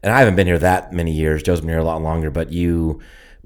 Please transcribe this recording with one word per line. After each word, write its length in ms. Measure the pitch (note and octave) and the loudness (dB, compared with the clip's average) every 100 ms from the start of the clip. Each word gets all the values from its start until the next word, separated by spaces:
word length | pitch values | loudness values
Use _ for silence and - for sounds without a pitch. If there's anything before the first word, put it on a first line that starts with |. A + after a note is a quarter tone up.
and 100 | G2 | 2
I 40 | B2 | 4
haven't 180 | A#2+ F#2 | 4 4
been 100 | F2+ | 2
here 120 | E2+ | 4
that 340 | F2+ F#2 - | 2 2 -2
many 180 | F2 E2 | -4 -2
years. 300 | D#2 D#2 D#2 | 0 0 0
Joe's 180 | F#2 F2 | 0 -2
been 80 | D#2+ | 0
here 80 | D#2+ | -2
a 60 | |
lot 160 | D#2+ D#2+ | -2 -2
longer, 300 | D#2+ E2 D#2 | -4 -4 -4
but 220 | C#2+ D2+ | -4 -6
you, 480 | E2 F2 E2+ D#2+ D2+ - - - - | -2 0 0 -2 -4 -12 -20 -20 -20